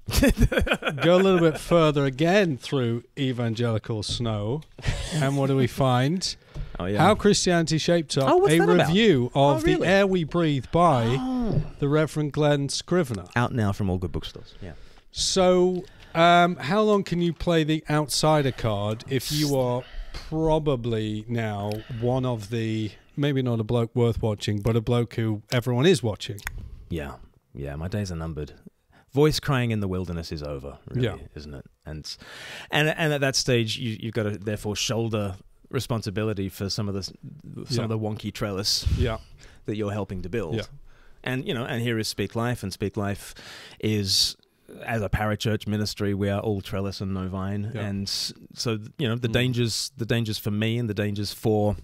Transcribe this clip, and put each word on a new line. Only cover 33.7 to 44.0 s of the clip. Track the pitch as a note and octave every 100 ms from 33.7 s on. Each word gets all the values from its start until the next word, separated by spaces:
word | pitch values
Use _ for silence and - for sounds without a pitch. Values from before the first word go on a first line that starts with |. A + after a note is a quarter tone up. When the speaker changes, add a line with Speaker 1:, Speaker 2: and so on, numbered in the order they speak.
| -
Speaker 1:
you, | A#2 A2
you've | A2
gotta | A2+ G#2 G2+
therefore | G#2+ G#2 G#2+
shoulder | G2 - A2+ A2+ A2 G2+ F#2+ - _ -
responsibility | - - A2+ G#2+ G2 A2 G2 G2
for | - G2
some | - G2+
of |
the | G2
s-, | - - - - - -
some | - A#2+
Speaker 2:
Yeah. |
Speaker 1:
of | A2
the | A2
wonky | G#2+ G#2+ G#2
trellis | - G#2+ F#2+ G#2+ - - -
Speaker 2:
Yeah. | A#2+ A2 - - - -
Speaker 1:
that | -
you're | G#2+ G2+
helping | G#2 G2 F#2
to | F2
build. | A#2 E2+
Speaker 2:
Yeah. | A2 - - - - - -
Speaker 1:
And, | B2 C3
you | F#3+
know, | B2
and | B2+ B2+
here | A#2+ A2+
is | G#2
Speak | - G2
Life, | A#2 A#2+ A2+
and | G2
Speak | - G2
Life | G#2+ G2+ G2 - - - - - -
is, | A2 G#2+